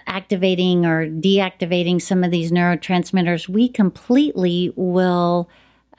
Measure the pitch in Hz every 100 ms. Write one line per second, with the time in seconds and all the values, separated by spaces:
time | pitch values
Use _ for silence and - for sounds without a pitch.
0 | - 190 - 190 190 180 185 175 170 160
1 | 160 160 180 196 185 - 170 180 175 175
2 | - 185 175 175 165 175 175 170 - 180
3 | 170 190 170 165 - 202 247 247 190 -
4 | - 254 294 - 180 175 180 - 185 180
5 | 185 175 175 175 175 _ _ _ _